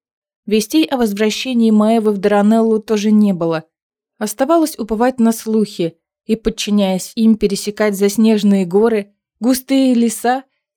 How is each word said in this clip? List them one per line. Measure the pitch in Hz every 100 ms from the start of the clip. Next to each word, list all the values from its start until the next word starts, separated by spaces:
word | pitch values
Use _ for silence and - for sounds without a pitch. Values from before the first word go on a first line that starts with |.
| _ _ _ _ -
Вестей | 220 208 311 311
о | 262
возвращении | 226 202 214 - 262 233 226
Маевы | 214 214 226 214
в | 202
Даранеллу | 208 208 208 226 226 220
тоже | 220 208 214
не | 214 202
было. | 175 170 160 - _ _ _ _ -
Оставалось | 214 - 269 339 311 -
уповать | 214 214 247 262
на | 226
слухи | 226 226 220 202 - 165 - _ _ -
и, | 220
подчиняясь | 220 214 - 208 190 185 - -
им, | 220 220
пересекать | 202 196 208 208 214 196
заснеженные | 202 208 220 208 202 196 180
горы, | 196 226 220 202 _ _ -
густые | 233 262 - 269 262
леса | 233 233 - 240 262 - _ _